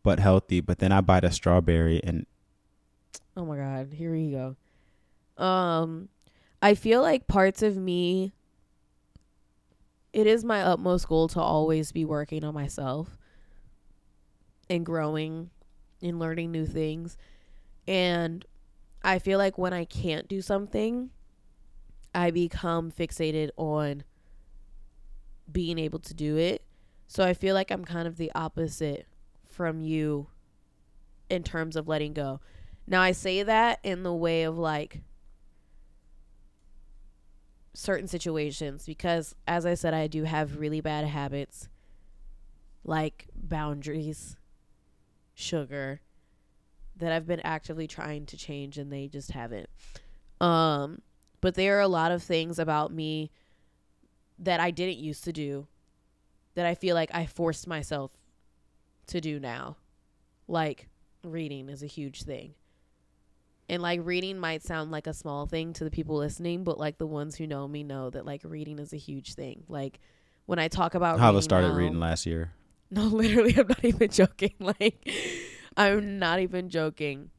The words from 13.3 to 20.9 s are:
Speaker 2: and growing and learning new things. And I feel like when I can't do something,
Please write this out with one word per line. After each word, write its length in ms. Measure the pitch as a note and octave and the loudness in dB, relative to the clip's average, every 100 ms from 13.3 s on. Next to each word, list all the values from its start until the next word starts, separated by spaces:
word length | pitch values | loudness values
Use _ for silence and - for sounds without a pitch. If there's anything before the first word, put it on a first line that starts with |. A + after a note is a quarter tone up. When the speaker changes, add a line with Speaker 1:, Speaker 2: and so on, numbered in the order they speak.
| - - - - - - - _ _ _ _ _ _ _ | -20 -20 -20 -20 -20 -20 -20 _ _ _ _ _ _ _
Speaker 2:
and 160 | F3 E3+ | -2 0
growing 640 | E3 D3+ D#3 D#3 D#3+ E3+ - - - - _ | -2 0 -2 -4 -6 -12 -18 -20 -20 -20 _
and 160 | F3 E3+ | -6 -2
learning 320 | E3 E3 E3 | -2 -2 -2
new 140 | E3 D#3 | -2 -2
things. 520 | D#3 D#3 D#3 E3+ - - - - - - - - | -2 -2 -4 -10 -14 -20 -20 -20 -20 -20 -14 0
And 580 | F#3 F3+ E3+ E3 E3+ - - - - - - | 2 2 2 0 -4 -12 -20 -20 -20 -20 -4
I 160 | F#3+ F#3 | 0 0
feel 180 | F#3+ G3 | 2 4
like 200 | G3 F#3+ | 2 2
when 160 | F3+ | -2
I 120 | F3+ E3 | -2 -6
can't 420 | - F3+ D#3 - | -4 -2 -4 -4
do 140 | G3 | -8
something, 680 | F#3 G3 G3+ G#3+ A3 | -2 -4 -2 -2 -2